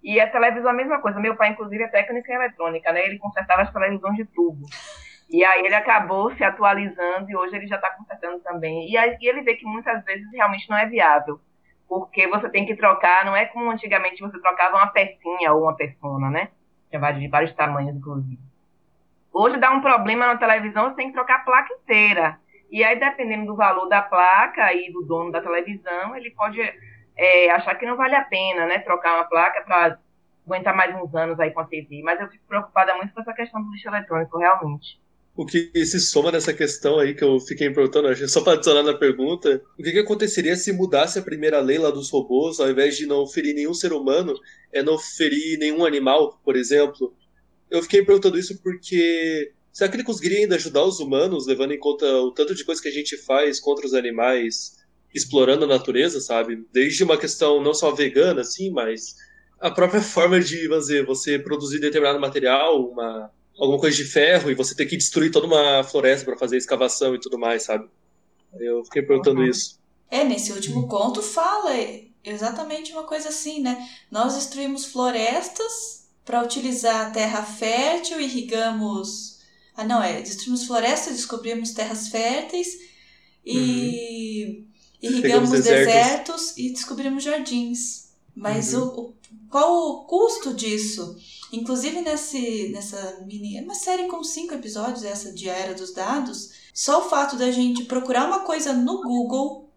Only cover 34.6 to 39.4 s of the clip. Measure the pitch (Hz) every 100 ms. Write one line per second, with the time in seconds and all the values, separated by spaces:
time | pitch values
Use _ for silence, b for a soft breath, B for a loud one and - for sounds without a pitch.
34.6 | 156 147 - - _ _ _ - 143 175
35.6 | 170 170 156 185 - 147 156 165 165 151
36.6 | 147 147 143 151 143 143 143 131 - 139
37.6 | 147 135 135 147 143 127 139 165 151 156
38.6 | 165 147 147 147 143 131 135 170